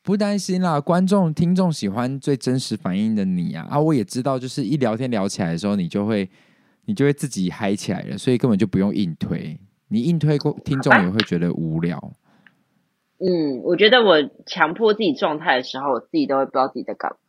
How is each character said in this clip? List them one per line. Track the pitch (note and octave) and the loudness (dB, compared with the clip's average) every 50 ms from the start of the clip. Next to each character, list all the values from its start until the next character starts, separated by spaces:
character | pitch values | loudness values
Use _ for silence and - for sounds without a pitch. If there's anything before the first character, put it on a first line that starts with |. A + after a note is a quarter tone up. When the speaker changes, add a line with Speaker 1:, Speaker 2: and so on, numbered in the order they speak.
Speaker 1:
不 | _ - F#3+ | _ 0 0
担 | G#3 G#3 G3+ G3+ G3+ | 0 2 0 0 -2
心 | F3+ - F#3 F3+ F#3 | -2 -2 -2 0 2
啦， | F3+ D#3+ C#3+ | 2 2 0
观 | D3 - F3 F3 F#3 | 2 2 2 4 4
众、 | F#3 G3+ G3+ F#3 D#3+ D3+ | 4 4 4 4 2 2
听 | - D#3+ E3+ F#3 | 2 2 2 4
众 | F#3 F#3+ F3 | 4 2 2
喜 | D#3 - - | 0 0 -2
欢 | G2+ F#2+ A2+ B2 B2+ C3+ C3+ | -4 -2 -2 -2 -2 -4 -4
最 | - - C#3+ | 0 0 0
真 | B2+ - B2+ B2+ C3 | 0 0 0 0 0
实 | B2+ - A2+ | 0 -4 -6
反 | G#2 - G2 F2+ F#2+ | -4 -4 -2 -2 0
应 | G#2+ A2 A2 | 0 0 0
的 | G#2+ G2 | 0 0
你 | F#2+ F#2 F2+ E2+ E2+ - | 0 0 0 -2 -2 -4
啊。 | D#2+ - - | -6 -8 -2
啊， | - C#3+ | 0 0
我 | D3+ D#3+ D#3+ | 2 2 2
也 | C3+ G#2 | 2 0
知 | - - B2 B2+ | -2 -4 -4 -2
道， | C#3 C3+ C3 | -2 -2 -2
就 | B2 B2+ | -4 -6
是 | - - C3+ | -6 -4 -2
一 | G2+ C#3 D#3 | -2 0 0
聊 | B2+ A2+ G#2+ | 2 0 0
天 | A2+ C3 C3 | 0 -2 -2
聊 | A#2+ G#2+ F#2+ G2+ | -2 0 -2 -2
起 | F#2+ - G#2 | -2 -2 -2
来 | E2+ E2 | -2 -2
的 | E2+ | -2
时 | F2+ | -2
候， | G2+ G2+ | -2 0
你 | G2+ F2+ | 0 -2
就 | E2 - G2+ G2+ | -2 -2 -2 0
会， | G#2 A2+ G#2 G2 F#2 _ _ _ _ _ _ _ _ _ _ _ | 0 0 0 -2 -4 _ _ _ _ _ _ _ _ _ _ _
你 | - G#2+ | -8 -2
就 | F#2+ C3 | 0 2
会 | C3 C#3+ | 2 2
自 | C#3+ - C#3 | 0 -4 -8
己 | - - F#2 F2+ | -4 -2 -4 -4
嗨 | E2 - A2 G2 G2+ | -4 -2 -2 -2 -2
起 | G2+ - - G2 | -2 -2 -6 -6
来 | F#2+ - | -6 -6
了， | - B1+ | -8 -10
所 | G2+ - - B2+ | -6 0 0 0
以 | A#2 | 2
根 | - C3 | 2 2
本 | A2 F#2+ | 2 2
就 | A2 | 0
不 | G2 - F#2+ | 0 2 0
用 | F#2+ G2+ G2 | 0 2 0
硬 | - G#2 F2 D#2 | 0 -2 -2 -4
推。 | - - G2+ E2+ - - - D#2 - - _ _ _ _ _ | -6 -6 -6 -6 -6 -6 -10 -12 -14 -16 _ _ _ _ _
你 | G2+ A2 | -4 -2
硬 | A#2+ D3+ E3+ E3 | 0 0 0 2
推 | D3 D3+ D3+ D3 | 2 2 0 0
过， | - D3+ C#3+ - - | 0 -2 -4 -4 -6
听 | - C#3+ C3+ | -4 -4 -2
众 | B2+ - G#3 A#3+ F#3+ | 4 4 6 6 4
也 | F3 | 2
会 | - A2 - | 0 -2 -2
觉 | - F3 F3 | 0 0 -2
得 | E3 - - | 0 -2 -2
无 | - E2 D#3+ D#2 D#2+ | -2 -4 -4 -2 -2
聊。 | E2 E2+ E2 C#2+ - - C3 _ _ _ _ _ _ _ _ _ _ _ _ _ _ _ _ _ _ _ _ _ | -2 -2 -4 -6 -10 -14 -18 _ _ _ _ _ _ _ _ _ _ _ _ _ _ _ _ _ _ _ _ _
Speaker 2:
嗯， | - F#3 F3+ E3+ D#3 D3 C3+ A#2+ G2 | -2 -2 0 0 0 -2 -4 -4 -2
我 | - F3 | -2 2
觉 | E3 G3 A3 | 4 6 6
得 | A#3 B3+ A#3 | 6 6 6
我 | G3+ F3 D#3 D3 - _ _ - | 6 6 4 4 0 _ _ -16
强 | - - F#3+ E3 D#3 E3+ | -12 -2 0 0 0 0
迫 | F#3 A3+ G#3+ G#3+ | 0 0 0 2
自 | G#3+ A3+ | 2 0
己 | F3+ C#3 | -2 0
状 | - - E3 D3+ D3+ | 0 -2 -2 -2 -4
态 | D#3+ F3 C#3 | 0 0 0
的 | B2+ B2+ | 0 0
时 | - - C3 | -4 -8 -6
候， | C3+ C#3+ | -2 -2
我 | C3 A2+ | -2 -2
自 | - _ - | -4 _ -2
己 | E3 C#3+ | -2 0
都 | C3+ C#3+ C3+ | 0 0 0
会 | C3+ | 0
不 | B2+ - | 0 0
知 | |
道 | C#3 C3 C3+ | -2 -2 -2
自 | - | -2
己 | B2 G#2 | -8 -10
在 | - G#2 | -10 -10
干 | - - - | -8 -8 -8
嘛。 | - _ _ | -8 _ _